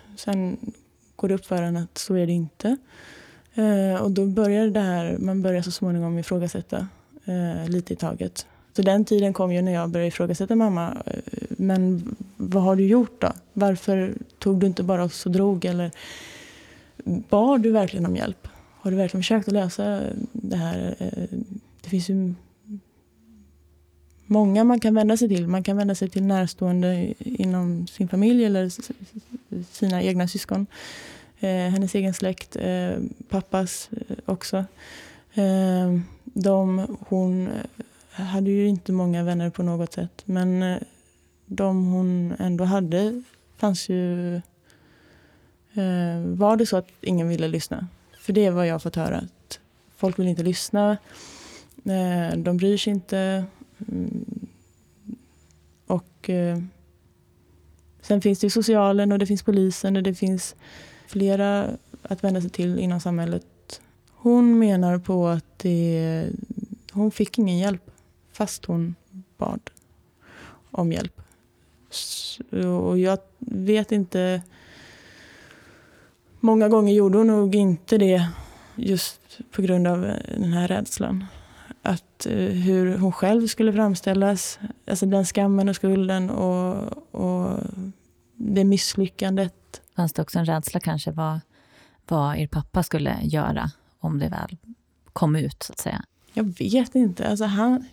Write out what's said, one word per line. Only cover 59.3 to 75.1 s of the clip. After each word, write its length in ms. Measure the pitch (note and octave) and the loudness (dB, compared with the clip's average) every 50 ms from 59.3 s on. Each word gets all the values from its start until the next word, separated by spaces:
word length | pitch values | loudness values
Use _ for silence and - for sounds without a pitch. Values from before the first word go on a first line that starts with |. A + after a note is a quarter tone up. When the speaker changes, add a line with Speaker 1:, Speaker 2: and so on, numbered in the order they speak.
| G#3 F#3+ | 0 0
Speaker 1:
polisen 540 | - - G3+ G3 F#3+ F#3+ F3+ - - G3 G3 | 2 2 4 4 4 2 0 -2 -2 0 0
och 60 | G3 | 2
det 120 | F#3 G3 F#3 | 0 0 0
finns 420 | - G3 F#3+ F#3+ F3+ - - - - - - - - - - - - - | 0 0 0 0 -2 -4 -8 -12 -16 -20 -20 -20 -20 -20 -20 -20 -20 -18
flera 640 | - - G3 G3 G3 G3 G3 G3+ G3+ G3+ G3+ G3+ G#3 A#3+ - - _ - - | -8 -2 0 2 2 2 2 2 2 0 0 -2 -2 -6 -8 -12 _ -20 -18
att 220 | - - F#3+ F3 - | -10 -8 -6 -2 0
vända 160 | G3 F#3 F#3 | 0 0 0
sig 100 | F3 F3+ | -2 -4
till 280 | - - F3 F3 F3+ F3+ | -2 -2 -2 0 0 0
inom 220 | F#3 F3+ F3 F3 | 0 -2 -2 -2
samhället. 800 | - F3+ F3 E3+ E3 E3+ E3+ F3 - _ _ _ _ - - - - _ _ _ _ _ | -2 -2 -2 -2 -2 -2 -4 -4 -6 _ _ _ _ -20 -20 -20 -20 _ _ _ _ _
Hon 480 | _ - - A#3+ A#3+ A#3+ A#3+ A#3 A#3 A3+ | _ -2 2 4 6 8 8 8 8 6
menar 400 | A3+ G#3 G3 F3+ F3+ F3 F3+ F3+ | 6 6 4 4 4 2 2 0
på 280 | F3+ - F#3 F3+ F3 | 0 0 0 2 2
att 320 | E3+ E3+ E3 - _ _ - | 2 0 0 -4 _ _ -4
det, 720 | - F#3 F3 E3+ E3+ E3+ E3 E3 D#3+ D#3+ D#3+ D#3+ E3 E3 - - - - - - - - G3+ - - - | -2 0 2 2 2 2 0 0 0 -2 -2 -2 -4 -4 -6 -8 -10 -10 -10 -10 -10 -10 -12 -16 -16 -8
hon 180 | - G3+ G#3 G#3+ | -2 0 0 0
fick 280 | - - G#3+ - - - | 0 0 -2 0 0 0
ingen 200 | G#3+ F#3 F3+ F3 | 2 2 2 2
hjälp 340 | F#3+ G3+ G3 F3 - - - _ _ _ _ _ _ _ | 2 0 -2 -4 -8 -14 -20 _ _ _ _ _ _ _
fast 320 | - - G#3+ F#3+ - - - | -6 -6 -4 -4 -6 -8 -6
hon 300 | - F3 E3+ E3 E3+ E3+ - _ _ G3 F#3+ F#3 _ _ | -4 -2 -2 -2 -2 -6 -10 _ _ -20 -20 -20 _ _
bad 340 | - - - - - - - - _ _ _ _ _ _ _ _ _ _ - - - - - - - _ _ | -6 -6 -4 -4 -6 -10 -14 -18 _ _ _ _ _ _ _ _ _ _ -20 -20 -20 -20 -20 -20 -20 _ _
om 220 | - - F3 E3+ | -4 -2 -2 -2
hjälp. 280 | E3 E3+ - F3 - - - - _ _ _ _ _ _ _ _ _ _ _ _ | -2 -2 -6 -8 -10 -16 -20 -20 _ _ _ _ _ _ _ _ _ _ _ _
S-, 500 | - - - - - - - - - - - - - F#3+ F3+ F3+ F3+ F3 | -12 -12 -10 -10 -10 -10 -10 -10 -12 -12 -12 -8 -4 -2 -2 0 0 0
och 180 | F3+ F3+ F3+ F3+ | 0 2 2 2
jag 200 | F#3 F#3 F#3+ F#3+ - _ _ _ | 2 2 0 -2 -4 _ _ _
vet 540 | B3+ B3 - F#3+ F#3 G3 G#3+ G#3+ G#3 - | -10 -8 -6 -2 0 2 2 2 2 0
inte, 500 | A3 G#3 F#3+ F3+ - F#3 F#3 F#3 F#3 F3+ F3+ - - - - - - - - - - - - - | 0 0 0 0 -2 -2 0 0 -2 -4 -6 -10 -18 -20 -20 -20 -20 -20 -20 -20 -20 -20 -20 -20